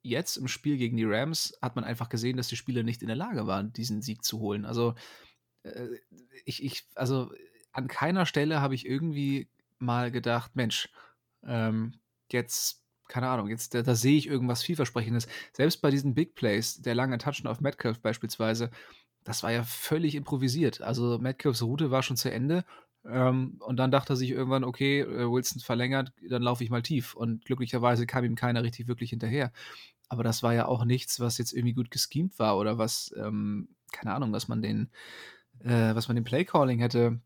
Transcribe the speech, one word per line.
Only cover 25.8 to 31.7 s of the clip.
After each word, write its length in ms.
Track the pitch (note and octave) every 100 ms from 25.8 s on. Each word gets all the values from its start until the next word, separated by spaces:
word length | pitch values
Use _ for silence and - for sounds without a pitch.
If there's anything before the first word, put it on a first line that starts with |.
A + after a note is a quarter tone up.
| B2 C3+ C3 _ F2
dann 120 | B2
laufe 220 | B2 B2+
ich 60 | A#2
mal 120 | A#2
tief.“ 340 | A#2 D3 A2+ -
Und 300 | A#2 A2+ -
glücklicherweise 600 | C3 A#2+ B2 B2 A#2+ A#2
kam 180 | C3
ihm 120 | A#2+ A#2
keiner 280 | B2 A#2+
richtig 240 | A#2+ A#2 A#2+
wirklich 220 | A#2+ A#2
hinterher. 420 | A2+ A2 C#3 B2 - - - - _ _
Aber 140 | A#2+
das 200 | A#2 A2+
war 100 | A#2
ja 140 | A#2 -
auch 180 | B2 A#2
nichts, 340 | B2+ - -
was 180 | A#2+ A#2
jetzt 160 | A#2
irgendwie 200 | - A#2+